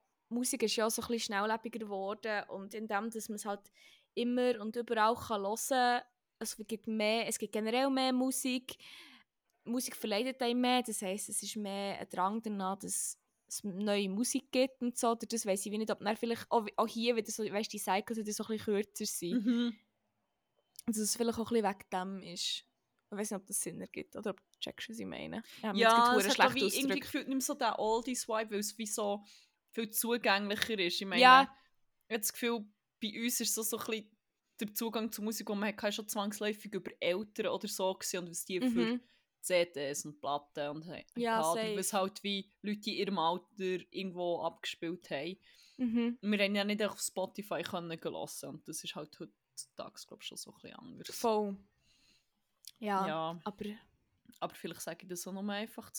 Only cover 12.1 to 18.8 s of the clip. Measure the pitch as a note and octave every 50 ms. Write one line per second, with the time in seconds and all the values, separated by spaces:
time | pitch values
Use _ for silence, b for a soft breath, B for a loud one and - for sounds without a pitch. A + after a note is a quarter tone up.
12.1 | - - F3+ F#3+ G#3 A3+ A3+ A3 G#3+ G3 F#3+ F#3 G3 G3 - F3 - - - -
13.1 | - - _ _ _ _ _ - - - - G#3 F3 F#3 G#3 G#3+ G3+ G3+ G#3 F#3+
14.1 | F#3+ G3+ B3 - - C4+ - _ - B3+ B3+ C4+ - - A#3+ B3 A#3+ - - A#3
15.1 | A#3 A3+ - G#3+ - A3+ - G#3+ F#3+ G3+ - G#3 G3+ G#3+ A3 G#3+ G#3 - - G#3+
16.1 | A3+ - - A#3 A#3 A3+ - - - A#3 G#3+ G#3 - - A3 A3+ - A3+ A3+ A#3+
17.1 | B3 A3+ G#3+ A3+ G#3+ - A3 F#3+ E3+ G3+ A3 - - G#3 - - F#3 G3 A3 -
18.1 | A#3 A3+ G#3+ G#3 G#3 - G#3+ - A3 G#3+ - - G#3 G3+